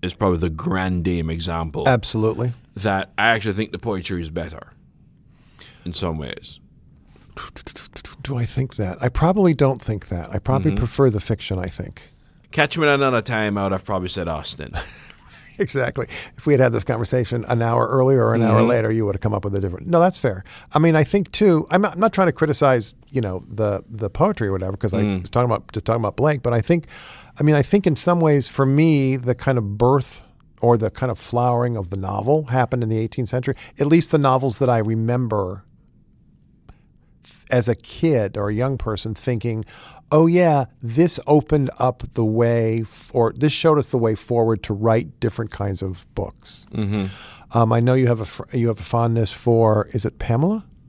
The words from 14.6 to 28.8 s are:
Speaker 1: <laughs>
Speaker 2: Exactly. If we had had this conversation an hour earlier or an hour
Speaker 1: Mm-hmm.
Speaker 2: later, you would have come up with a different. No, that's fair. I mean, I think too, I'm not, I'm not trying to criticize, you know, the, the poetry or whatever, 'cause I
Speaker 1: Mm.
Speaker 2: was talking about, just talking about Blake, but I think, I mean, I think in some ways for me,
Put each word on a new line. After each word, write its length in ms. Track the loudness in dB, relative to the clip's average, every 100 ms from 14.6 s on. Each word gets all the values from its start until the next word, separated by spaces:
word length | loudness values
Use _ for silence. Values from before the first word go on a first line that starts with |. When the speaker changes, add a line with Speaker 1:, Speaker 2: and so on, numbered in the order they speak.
| -8 -10
Speaker 1:
<laughs> 40 | -10 -16 -20 -20 -20 -20 -20 -6
Speaker 2:
Exactly. 480 | -4 -2 -4 -4 -8 -10 -16 -8
If 100 | 2
we 60 |
had 80 | 4
had 140 | 4
this 100 | 2
conversation 640 | -2 -4 0 0 0 -4 -2
an 140 | 0
hour 260 | 2 2 2
earlier 340 | 2 4 4 4
or 100 | 4
an 60 |
hour 180 | 4 4
Speaker 1:
Mm-hmm. 80 | 4
Speaker 2:
later, 240 | 2 2
you 140 | 0 0
would 100 | -2
have 60 |
come 120 | -2
up 120 | -2 -2
with 100 | -4
a 60 |
different. 260 | -4 -6 0
No, 140 | 4
that's 160 | 4 2
fair. 260 | -4 -4 -12 -20 -4
I 60 | 2
mean, 180 | 4 4
I 80 | 2
think 260 | 0 -2
too, 340 | 2 4 4 2
I'm 100 | 0
not, 120 | 0
I'm 60 | 0
not 100 | 0
trying 160 | 2 0
to 60 |
criticize, 600 | 2 0 2 4 2 0 -12 _
you 140 | -4
know, 200 | -4 -6 -10
the, 320 | -4 -2 -2 -6
the 220 | -8 -8
poetry 400 | 0 0 0 -2
or 20 |
whatever, 240 | -2 -4 -4
'cause 180 | -2
I 80 | 0
Speaker 1:
Mm. 200 | 0 -2
Speaker 2:
was 80 | -2
talking 200 | 0 0
about, 220 | 0 -4
just 140 | -8 -2
talking 160 | -2
about 160 | -2 0
Blake, 260 | 0 0
but 80 | 0
I 60 | -2
think, 280 | 2 0 0 -20 -20 -20 -20 0
I 40 |
mean, 120 | 2 4
I 60 |
think 260 | 4 2 2
in 80 | 0
some 240 | 0 2
ways 300 | 4 2 0
for 160 | 0 2
me, 500 | 4